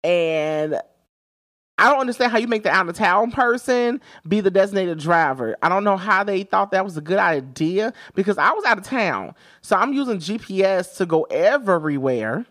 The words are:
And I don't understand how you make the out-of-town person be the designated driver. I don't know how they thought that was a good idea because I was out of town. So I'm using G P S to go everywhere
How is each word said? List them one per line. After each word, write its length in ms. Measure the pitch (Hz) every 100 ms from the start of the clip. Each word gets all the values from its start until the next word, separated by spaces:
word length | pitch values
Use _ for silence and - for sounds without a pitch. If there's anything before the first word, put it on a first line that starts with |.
And 760 | 160 175 165 160 151 156 156 151 - _ _ _ _ _ _ _ _ -
I 120 | 220
don't 100 | 285
understand 300 | 254 233 247
how 60 | 226
you 80 | 233
make 160 | 220
the 80 | 208
out-of-town 640 | 170 175 170 208 185 233
person 680 | 240 240 247 - 247 240 247 - - 160
be 120 | 208
the 100 | 196
designated 480 | 185 190 196 185 160
driver. 580 | 151 170 156 131 113 -
I 60 | 160
don't 160 | 185
know 120 | 202 196
how 280 | 190 190
they 180 | 202 196
thought 280 | 196 196 202
that 140 | 196
was 120 | 196 160
a 40 |
good 180 | 151 190
idea 720 | 185 151 135 131 160 185 220 - -
because 240 | - 202 196
I 140 | 165
was 120 | 403
out 140 | 403 -
of 60 |
town. 500 | 202 262 196 110 95 - - _
So 140 | - 190
I'm 160 | 233
using 280 | 277 262 208
G 180 | 156 220
P 240 | - 190
S 340 | 190 190 180 -
to 80 | 180
go 180 | 160
everywhere 1200 | - 139 185 285 220 175 156 143 131 123 107 143 247